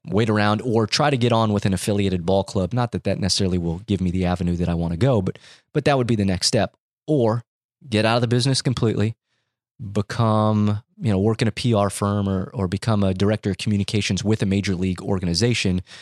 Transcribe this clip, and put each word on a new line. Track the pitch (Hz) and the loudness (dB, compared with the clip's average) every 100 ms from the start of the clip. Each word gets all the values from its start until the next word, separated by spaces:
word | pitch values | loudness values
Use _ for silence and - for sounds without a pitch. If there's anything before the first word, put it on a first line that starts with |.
| - | -4
Wait | 95 113 | 0 2
around | 107 104 107 | 2 2 0
or | 127 113 107 | 0 0 0
try | - 151 | 0 0
to | 139 | 2
get | 120 | 2
on | 113 110 | 2 2
with | 101 104 | 2 0
an | |
affiliated | 92 - 101 98 92 82 | 0 0 0 0 0 2
ball | 98 | 0
club. | 95 101 90 | 0 -2 -2
Not | 123 120 | -2 -2
that | 92 - | -4 -4
that | - | -2
necessarily | 95 - 95 90 | -2 0 0 0
will | 85 82 | -2 -4
give | 107 98 | -2 0
me | 92 | 0
the | 90 90 | 0 0
avenue | 90 87 87 | 0 -2 0
that | 85 | 0
I | |
wanna | 85 85 85 | 0 -2 0
go, | 127 117 | 2 2
but, | 92 - - - _ | 0 -6 -16 -20 _
but | 151 143 | -2 0
that | 139 | 2
would | 120 | 2
be | 113 | 0
the | 98 | 0
next | 90 - | 0 0
step. | 117 92 - _ _ - | 0 0 -4 _ _ -2
Or | 151 117 117 - _ _ _ 139 | 2 2 0 -4 _ _ _ -2
get | 107 | 0
out | 110 117 | 2 2
of | |
the | 117 | 2
business | 120 127 131 | 0 2 0
completely, | - 120 113 110 107 - _ _ _ _ _ - 104 | -2 0 0 0 -2 -4 _ _ _ _ _ -16 -6
become, | 104 101 - 113 107 107 107 104 104 - - | -4 -4 0 2 2 2 2 0 -2 -8 -6
you | 151 | -2
know, | 95 | 2
work | 104 110 | 2 0
in | 113 | -2
a | |
P | - 123 | -2 0
R | 107 101 | 2 0
firm | - 101 101 98 | 0 -2 0 0
or, | 95 95 | -2 -4
or | - 95 | -4 -4
become | 98 - 107 | -2 0 0
a | 98 | 0
director | 92 101 110 104 | 2 0 0 -2
of | 95 | -4
communications | - 101 98 107 - 95 | -2 -2 0 -2 -2 -2
with | 101 110 | 0 0
a | 101 | 0
major | 98 101 87 | 0 0 -2
league | 92 90 | -2 -2
organization | 107 98 90 85 117 120 101 90 - - | -4 -2 -2 0 0 0 0 -2 -4 -16